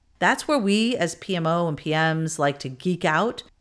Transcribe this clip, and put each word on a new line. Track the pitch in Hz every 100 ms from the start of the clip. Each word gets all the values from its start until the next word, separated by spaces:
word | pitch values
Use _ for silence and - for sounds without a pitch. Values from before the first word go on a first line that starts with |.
| _ _
That's | 175 269 -
where | 294
we | 202 208 233 254
as | 165
P | - -
M | 180 160
O | 170 170
and | 151
P | -
Ms | 156 160 160 160 -
like | 143 139
to | 135
geek | 131 180 175
out, | 175 156 220 - - _